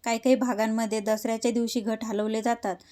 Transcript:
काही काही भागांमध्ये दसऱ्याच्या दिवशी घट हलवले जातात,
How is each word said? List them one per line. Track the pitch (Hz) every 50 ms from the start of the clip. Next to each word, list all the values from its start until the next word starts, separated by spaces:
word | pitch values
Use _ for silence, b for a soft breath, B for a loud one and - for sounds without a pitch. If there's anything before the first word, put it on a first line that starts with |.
| -
काही | 226 233 226
काही | - 254 262
भागांमध्ये | 214 254 247 214 208 220 220 220 226 226 208 220 220
दसऱ्याच्या | 202 220 214 214 - 233 226 220 - 240
दिवशी | 220 240 233 226 - 240
घट | 202 226 226 226 226
हलवले | 220 208 208 214 214 214 220 214
जातात, | 233 240 233 - 196 180 - b b